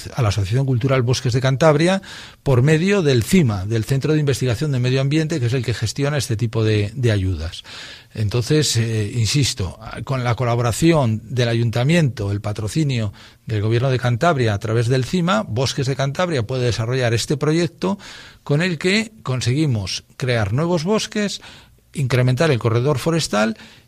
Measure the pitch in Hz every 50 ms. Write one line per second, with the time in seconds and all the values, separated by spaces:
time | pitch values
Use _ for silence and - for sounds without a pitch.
0 | - - - - 123 104 92 104 98 87 110 131 139 135 131 117 120 135 135 131
1 | 120 120 127 - - 127 113 135 127 131 135 123 165 160 147 147 165 175 190 196
2 | - - - - - - - - - - 135 117 127 151 160 156 175 196 202 202
3 | 170 143 131 120 110 - - 190 156 117 104 98 92 104 113 113 110 - 135 135
4 | 123 151 156 156 151 139 123 - 131 123 117 - 156 151 135 123 123 123 127 135
5 | 135 139 143 156 156 151 165 151 120 117 123 135 113 - 113 - 117 104 - -
6 | 139 139 151 143 - - 117 104 120 113 - 113 110 110 110 104 104 104 113 135
7 | 123 120 107 101 92 95 92 76 80 82 - - - - - - - - - -
8 | - _ - 104 107 101 98 123 123 - 151 156 147 - - 117 113 117 113 110
9 | 104 104 - 120 113 98 - 147 131 - - - 95 82 - - 110 110 - 120
10 | 117 - 143 127 120 123 113 - 127 117 120 120 120 120 110 - 165 165 170 156
11 | 135 113 110 107 - - 135 120 123 117 117 117 117 117 104 123 123 143 170 175
12 | 160 127 107 - 101 101 101 101 101 104 104 - 104 104 - 156 156 139 131 117
13 | 110 101 - - - - - _ _ - 113 104 101 110 113 117 127 139 127 117
14 | - 123 120 107 165 175 170 135 120 110 104 101 - 110 110 117 117 117 135 131
15 | 123 - - 185 165 175 196 214 208 - 110 117 135 120 - - 135 127 139 -
16 | 135 139 139 180 185 175 165 127 110 - 131 127 123 123 101 107 113 113 127 135
17 | 123 113 117 113 - - 156 131 151 151 151 170 175 151 - - - 185 202 -
18 | - - - - - - - - - - 143 147 170 185 175 143 - 185 196 220
19 | 220 220 - - - - 127 127 98 113 127 147 160 147 120 107 95 92 - -
20 | - - _ - 131 123 123 117 107 95 107 135 165 170 180 165 147 185 220 208
21 | - - - 214 208 190 - - - - - - - - _ _ _ _ - -
22 | 135 120 - 123 123 127 127 123 165 160 139 110 - 117 113 120 120 147 147 120
23 | - 165 165 165 - - - 208 214 226 220 - - - - - -